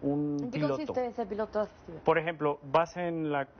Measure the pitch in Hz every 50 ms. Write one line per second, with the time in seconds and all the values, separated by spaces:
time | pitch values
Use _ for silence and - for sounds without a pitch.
0 | - 139 143 147 147 147 147 143 143 247 226 - 302 285 - - 311 - - 247
1 | 254 240 226 - 233 190 214 202 220 208 - 208 - - - - - - 165 156
2 | - - 160 165 156 165 170 147 147 147 147 - - 139 135 160 170 165 - 180
3 | 180 170 165 165 160 151 147 143 139 - - -